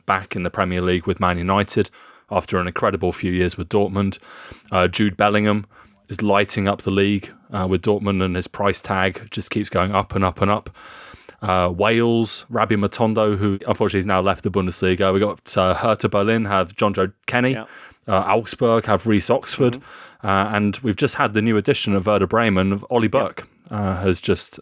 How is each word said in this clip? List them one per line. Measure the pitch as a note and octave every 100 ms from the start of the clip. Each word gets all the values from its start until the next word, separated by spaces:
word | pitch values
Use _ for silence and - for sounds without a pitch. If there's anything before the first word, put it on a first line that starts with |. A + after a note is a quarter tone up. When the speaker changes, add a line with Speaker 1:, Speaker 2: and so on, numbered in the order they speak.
| -
Speaker 1:
back | F#2+ G2
in | F#2+
the | F2+
Premier | - F#2 F2+
League | F2+ F2+ G2
with | F2+
Man | F2+ F2
United | F2+ G2 G2+ - G2 - - - -
after | G2 - F#2
an | F2+
incredible | - A2 F#2+ F2+
few | - F#2
years | F2+ F2+ -
with | F2
Dortmund. | G#2 G2+ G2 G2 - - - - - -
Uh, | F#2 F2+
Jude | F2 G#2+ F2+
Bellingham | G#2 G#2 G#2+ G#2 G2+ - - - -
is | F#2+
lighting | G#2 G2 G2+ - G2
up | G2+
the | -
league, | G2 G2 G2+ - - -
uh, | G#2 F#2
with | F#2
Dortmund, | G#2+ G#2 G2+ F#2+
and | F#2
his | F2+ -
price | - G2+ F#2
tag | - F#2+ F#2+ - -
just | - -
keeps | G#2+ G#2
going | F#2 F#2
up | G2+ F#2+ A2
and |
up | F#2+ -
and | G2+
up. | G#2 - - - - - - - -
Uh, | - F#2 F2+
Wales, | F2 G#2 A#2 A#2 A#2 A2 - -
Rabbi | A#2 G#2
Matondo, | G#2 G2+ - A2+ A2 G#2+ G2+
who | G2+ G2 -
unfortunately | G#2+ G#2 G2+
has | G2
now | F#2+
left | F#2+ F2+
the | G2+
Bundesliga. | G2 F#2 - F#2 F#2 F#2+
We | G2
got, | G#2 E2+ - -
uh, | F#2
Hertha | - B2 G#2 G#2
Berlin | G2+ G2+ A2+ G#2
have | G2 F2+
Jonjoe | - G#2+ G2 F#2+ - -
Kenny. | B2 B2+
Speaker 2:
Yeah. | A#2+ A2 - - - -
Speaker 1:
Uh, | F#2+ F#2+
Augsburg | G#2+ A2+ - A#2+ A2+ A2
have | F#2+ A2+
Reece | G#2 -
Oxford. | B2 - - B2+
Speaker 2:
Mm-hmm. | B2 - - - - G2+
Speaker 1:
Uh, | G2 G#2+
and | G#2 G#2 G2
we've | A2 G2+
just | C#3+
had | - B2
the | G#2+
new | A2+ G#2+
addition | G2+ C3+ A2+
of | G2 G2
Werder | G2+ F#2+
Bremen, | A2 A2+ F#2+ F#2+
of | G2+ -
Ollie | A#2+
Speaker 2:
Yeah. | A2 C3
Speaker 1:
Burke, | G2 - - _ -
uh, | G#2+ G2 F#2
has | F#2+ F2+
just, | - F2+ - -